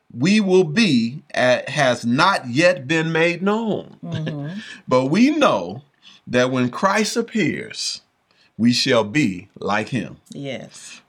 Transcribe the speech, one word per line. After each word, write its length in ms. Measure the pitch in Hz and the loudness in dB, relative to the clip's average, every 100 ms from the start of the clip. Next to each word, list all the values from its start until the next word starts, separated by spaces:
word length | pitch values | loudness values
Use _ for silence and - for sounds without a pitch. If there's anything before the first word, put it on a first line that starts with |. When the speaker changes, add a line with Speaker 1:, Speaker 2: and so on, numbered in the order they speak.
| _ 117 | _ -2
Speaker 1:
we 220 | 165 214 | 2 2
will 240 | 190 185 | 4 4
be 580 | 170 156 214 123 113 143 - | 4 2 4 4 0 -6 -8
at 380 | - 127 123 - | 0 2 2 0
has 340 | 143 131 123 120 | 0 0 0 0
not 420 | 127 185 196 123 | 2 2 2 -2
yet 380 | 123 175 175 127 | 2 2 2 0
been 240 | 160 160 | -2 0
made 320 | 160 170 170 | 2 2 2
known." 540 | 190 220 226 127 76 - | 0 0 -2 -4 -6 -16
Speaker 2:
Mm-hmm. 560 | 170 165 156 147 143 196 - | -10 -6 -6 -8 -8 -10 -14
Speaker 1:
<laughs> 160 | - - | -16 0
"But 180 | 127 135 | 0 2
we 240 | 180 262 | 4 4
know 540 | 311 240 113 87 123 - _ - - - | 4 2 0 -4 -10 -16 _ -20 -20 -4
that 220 | 120 127 | 0 0
when 180 | 131 123 | 0 -2
Christ 460 | - 196 208 208 240 | 0 0 0 -2 -4
appears, 880 | 226 220 151 78 57 - - - _ _ _ _ _ - | -4 -2 -2 -2 -8 -10 -10 -10 _ _ _ _ _ 0
we 160 | 117 | 2
shall 320 | 120 131 120 104 | 2 2 2 2
be 420 | 127 123 87 90 - | 0 -2 -2 -12 -10
like 300 | 95 104 110 | -4 -4 -2
him. 280 | 123 87 - _ | -6 -8 -14 _
Speaker 2:
Yes. 680 | 147 139 117 - - - - | -14 -12 -12 -14 -20 -20 -20